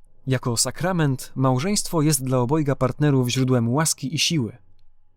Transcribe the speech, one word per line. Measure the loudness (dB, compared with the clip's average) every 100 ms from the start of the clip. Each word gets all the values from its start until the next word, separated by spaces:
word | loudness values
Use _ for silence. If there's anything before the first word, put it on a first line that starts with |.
| -20 -10 -4
Jako | -2 -2 -2
sakrament | -2 -2 -2 0 0 -2 -6
małżeństwo | 0 2 2 0 -2 -2 0
jest | 2 0
dla | 0 0
obojga | 2 0 0 0
partnerów | -2 2 2 2 2
źródłem | 0 2 2 2
łaski | 0 0 -2 -4
i | -2
siły. | 0 0 -2 -8 -20 -20 -20 -20 -20